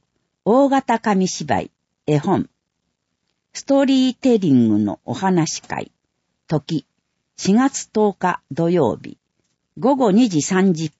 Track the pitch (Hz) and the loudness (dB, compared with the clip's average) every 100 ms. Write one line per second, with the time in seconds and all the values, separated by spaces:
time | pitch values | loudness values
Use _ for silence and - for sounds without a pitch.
0 | _ _ _ _ - 247 277 269 - 226 | _ _ _ _ 0 2 2 0 -2 -4
1 | 220 190 185 - 151 95 - _ _ _ | 0 0 -2 -4 -4 -4 -6 _ _ _
2 | - 147 170 135 - _ _ _ _ _ | -2 -2 0 -2 -4 _ _ _ _ _
3 | _ _ _ _ _ - - 277 269 269 | _ _ _ _ _ -12 -2 0 2 2
4 | 254 - 262 226 185 127 113 104 104 - | 0 0 0 2 4 4 4 2 0 -4
5 | - 120 190 180 156 - - - - _ | -10 -4 0 0 0 -6 -10 -10 -10 _
6 | _ _ _ _ - 160 - 160 - _ | _ _ _ _ -6 -6 -4 -8 -8 _
7 | _ _ _ - - 214 269 - - 220 | _ _ _ -6 0 2 2 -4 -6 -2
8 | 214 - 185 - - 143 170 175 120 76 | -2 -2 -4 -4 -8 -4 0 2 0 -2
9 | - - _ _ _ _ _ - 220 269 | -12 -20 _ _ _ _ _ -4 -2 0
10 | 240 196 247 160 - 185 196 160 156 | 2 2 2 0 -2 0 0 0 -6